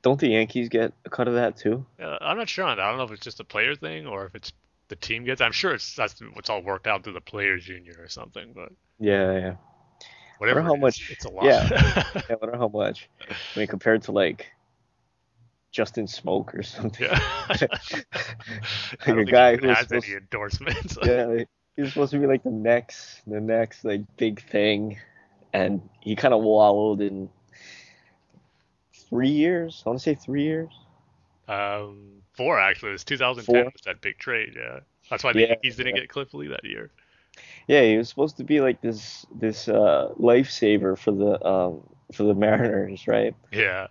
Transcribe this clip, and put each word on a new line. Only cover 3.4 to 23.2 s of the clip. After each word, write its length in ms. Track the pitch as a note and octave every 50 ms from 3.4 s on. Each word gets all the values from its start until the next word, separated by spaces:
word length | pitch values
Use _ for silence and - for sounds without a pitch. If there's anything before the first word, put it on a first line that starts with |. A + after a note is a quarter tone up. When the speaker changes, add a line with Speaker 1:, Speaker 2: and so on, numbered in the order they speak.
Speaker 2:
a 40 | G#2+
player 300 | _ - G#2 A2 C3+ D3
thing 320 | C#3+ D#3 D#3 D#3+ D#3+ D#3
or 200 | C3+ G#2 G2 G2
if 80 | F#2 -
it's 180 | A2 - - - _ _ _ _ _ _ _
the 80 | G#2
team 280 | - - - A2+ A2+ B2
gets. 160 | B2 C3 B2+
I'm 120 | B2+ A2+
sure 220 | - - - F#3 C#3+
it's, 200 | A2 - - -
that's 240 | - A2+ G2+ - - A2+ G#2+ G#2
what's 140 | G#2+ - -
all 140 | A2 G2+
worked 240 | F2 G2 F#2+ F#2+ -
out 160 | A2 G#2 F#2+
through 120 | F#2 G#2+ F#2
the 60 | F2
players' 460 | _ - - G#2 G2+ G2 F#2+ F2+ E2+
union 300 | F#2 F#2 F2+ F2 E2+ E2+ E2+
or 100 | E2+ D#2+
something. 440 | - - - F2+ _ - F2 A2+ -
But 160 | F#2+ F2 - - _ _ _ _ _
Speaker 1:
Yeah, 320 | G#2+ G#2 G2+ G2 F#2+ F#2 F#2+ F#2+
yeah. 160 | F#2 F#2 F#2 F#2 _ _ _ _ _ _ _ _ - - - - - - - _
Speaker 2:
whatever 220 | G2+ A2+ B2+ C#3+
Speaker 1:
Wonder 80 | E3 E3
how 60 | D3
Speaker 2:
it 20 |
is, 60 | C#3+
Speaker 1:
much, 280 | C#3 B2+ - - - -
Speaker 2:
it's 140 | - - -
a 60 | -
lot. 140 | F#2 - -
Speaker 1:
yeah. 220 | C#3 A#2+ - - -
Speaker 2:
<laughs> 360 | - - - - - F#3+ - - -
Speaker 1:
Yeah, 80 | G3+ - -
I 40 | A#2 A2
wonder 160 | A2 A2+ A#2+
how 120 | A#2+ A#2+ G#2+
much. 420 | G#2 G#2+ G2+ G#2 G#2 - - _ _ _ - -
I 300 | G#2 - - - - G#2+
mean, 80 | G#2+
compared 360 | F#2+ - F#2+ - A#2 A2 A2+
to, 100 | - -
like, 340 | G#2 G2+ F#2+ D#2+ - - - - _ _ _ _ _ _ _ _ _ _ _ _ _ _ _ _ _ _ _ _ _ _ _ _
Justin 340 | - - A2 - - A#2+ G#2+
Smoke 480 | F#2+ - - - - F#2 G#2 - - -
or 80 | -
something. 440 | G#2+ - - - G#2+ A2 G2+ - B2
Speaker 2:
Yeah. 120 | A2+ - -
Speaker 1:
<laughs> 260 | - - - - -
Speaker 2:
<laughs> 40 | -
I 60 | - -
Speaker 1:
Like 100 | D3 - - - - - - D4+ B3+ _ - - - - A2+ A2 - A2 A2+ A2 G#2+ - - G#2+ - - - - -
Speaker 2:
don't 140 | C3 A2+ A2+
Speaker 1:
a 60 | G#2+
Speaker 2:
think 60 | G2
Speaker 1:
guy 200 | A#2+ B2 B2 B2
Speaker 2:
he 60 | A#2+ B2
Speaker 1:
who 80 | C3 C3
was 80 | G#2+ A2+
Speaker 2:
has 100 | B2 A2+
Speaker 1:
supposed 180 | A2+ A#2+ A2
Speaker 2:
any 100 | G#2 G2
endorsements. 840 | G2 G2 _ A#2 G#2 G#2 G2+ - - - - - - - - - -
<laughs> 40 | -
Speaker 1:
Yeah, 200 | B2 B2 B2 A#2+
like, 220 | A#2 A#2 A#2 A#2 _ _ _ _ _ _
he 80 | -
was 80 | C#3+ C3+
supposed 220 | C3+ D3 C#3+ C3+
to 60 | D3 C#3+
be, 80 | C#3+
like, 180 | C3+ C3+ B2 -
the 60 | C3
next, 680 | A2+ A2 G#2+ A#2 A#2 A#2+ A#2+ - - - - - - -